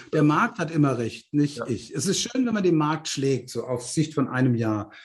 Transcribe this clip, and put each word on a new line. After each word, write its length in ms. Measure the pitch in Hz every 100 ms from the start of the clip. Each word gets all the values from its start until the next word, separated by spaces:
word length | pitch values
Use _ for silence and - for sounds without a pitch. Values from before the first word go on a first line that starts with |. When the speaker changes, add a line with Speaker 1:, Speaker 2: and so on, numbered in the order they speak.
Speaker 1:
<laughs> 120 | -
Speaker 2:
Der 100 | 160
Markt 380 | 147 156 226 233
hat 100 | 156
immer 280 | 165 143 123
recht, 360 | 113 - -
nicht 220 | 147 147 120
Speaker 1:
Ja. 100 | 110
Speaker 2:
ich. 260 | 110 -
Es 140 | 151 190
ist 140 | 180
schön, 260 | - 262 240
wenn 80 |
man 80 | 220
den 140 | 180 160
Markt 320 | 151 156 -
schlägt, 420 | 143 135 131 -
so 140 | 117
auf 180 | 117 120
Sicht 320 | - 160 151
von 140 | - 131
einem 260 | 127 127
Jahr. 380 | 117 110 - - -